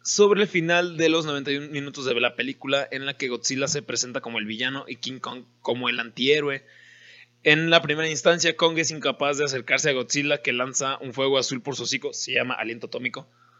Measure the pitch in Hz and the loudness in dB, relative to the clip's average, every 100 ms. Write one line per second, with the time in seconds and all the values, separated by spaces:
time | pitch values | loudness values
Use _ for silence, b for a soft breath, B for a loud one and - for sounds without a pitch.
0 | - - 202 202 208 180 165 175 180 160 | -2 4 6 6 4 2 4 2 2 2
1 | 160 160 156 143 139 143 147 147 143 139 | 4 4 2 -4 -2 -4 -4 -6 -6 -4
2 | 131 117 120 - 127 127 135 139 139 131 | -2 2 2 0 -4 -6 -2 0 0 -6
3 | 139 135 135 120 - 135 135 143 110 120 | -6 -4 -6 -4 -4 -2 -2 -2 -4 -6
4 | 127 127 120 113 107 110 131 135 - 120 | -4 -6 -6 -4 -4 -4 -4 -4 -10 -12
5 | - 131 127 127 120 _ - 123 123 120 | -12 -10 -12 -12 -16 _ -4 -2 -2 -2
6 | 120 - 127 151 147 135 b b b b | -6 0 4 4 2 -4 b b b b
7 | b b b _ 151 156 165 165 160 151 | b b b _ 4 4 6 4 4 0
8 | 160 151 175 170 165 160 165 160 160 156 | -2 2 4 4 2 2 2 2 -2 -2
9 | 139 - 143 143 147 131 113 135 147 131 | -2 0 0 0 -2 -4 0 0 2 0
10 | 117 143 143 147 143 123 131 127 135 135 | 0 -2 0 0 0 -2 -2 -2 -2 -4
11 | 131 120 135 135 123 131 143 123 120 135 | -6 -2 2 2 0 -4 -6 -6 -4 -4
12 | 139 - - 127 123 123 110 117 107 123 | -4 -6 -4 -2 -2 -4 -6 -8 -10 -8
13 | 123 131 - b b | -8 -10 -16 b b